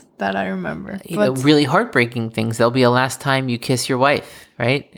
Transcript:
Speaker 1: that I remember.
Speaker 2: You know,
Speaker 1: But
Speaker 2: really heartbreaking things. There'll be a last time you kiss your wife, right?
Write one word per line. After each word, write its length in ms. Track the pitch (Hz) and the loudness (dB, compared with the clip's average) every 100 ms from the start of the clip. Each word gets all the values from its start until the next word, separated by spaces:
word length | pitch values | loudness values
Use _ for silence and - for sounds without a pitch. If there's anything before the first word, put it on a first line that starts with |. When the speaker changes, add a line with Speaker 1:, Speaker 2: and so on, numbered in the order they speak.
| _ - | _ -8
Speaker 1:
that 180 | 196 196 | -6 -4
I 120 | 190 | -4
remember. 520 | 190 170 151 196 196 - | -6 -8 -10 -10 -12 -6
Speaker 2:
You 120 | 170 | -2
know, 160 | 208 | 0
Speaker 1:
But 100 | 131 | 2
Speaker 2:
really 200 | 139 151 143 | 4 4 4
heartbreaking 640 | 175 240 139 117 120 113 | 0 0 0 0 -2 -6
things. 260 | - 113 113 | -4 -2 2
There'll 140 | 117 | 2
be 120 | 127 | 4
a 60 | 123 | 4
last 280 | 123 131 - | 4 0 -4
time 280 | 143 135 131 | -2 -2 -2
you 80 | 120 | -4
kiss 320 | - 123 - | -2 -2 0
your 80 | 131 | 2
wife, 500 | 135 139 - - - - | 2 2 -4 -18 -16 -4
right? 260 | 123 139 - | -2 -2 -4